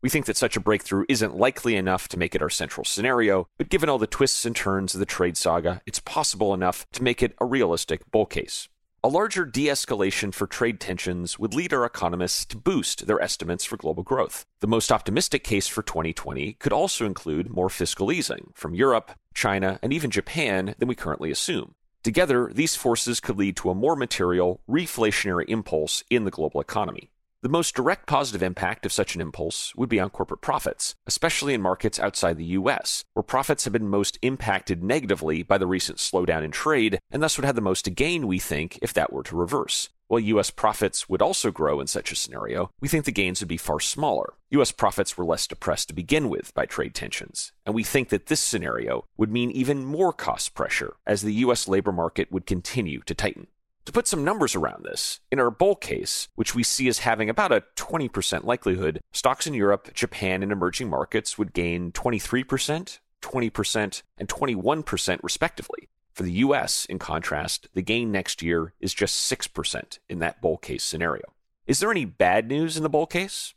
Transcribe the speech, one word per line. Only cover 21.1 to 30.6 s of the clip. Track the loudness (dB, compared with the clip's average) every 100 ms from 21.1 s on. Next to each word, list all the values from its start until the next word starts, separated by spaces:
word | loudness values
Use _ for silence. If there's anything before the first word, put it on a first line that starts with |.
| -4 -2
assume. | -2 -2 -4 -6 _ _ _
Together, | 0 2 4 4 4
these | 0 0 2
forces | 2 2 2 -2
could | -2 0
lead | 2 2
to | -2
a |
more | 2 2 2
material, | 0 0 2 4 2 2 0
reflationary | 0 0 2 2 2 0 0 0
impulse | -2 0 0 0 -2 0
in | 0
the | 0
global | -2 -2 -2
economy. | -4 -2 -4 -6 -16 _ _ _
The | 0
most | 2 0
direct | 2 2 0 2
positive | 0 2 0
impact | -2 0 -2 -2 -4
of |
such | 0 0
an | -2
impulse | -6 -6 -6 -6 -8 -4
would | 0
be | 2
on | 0
corporate | -2 -4 -4
profits, | -2 -2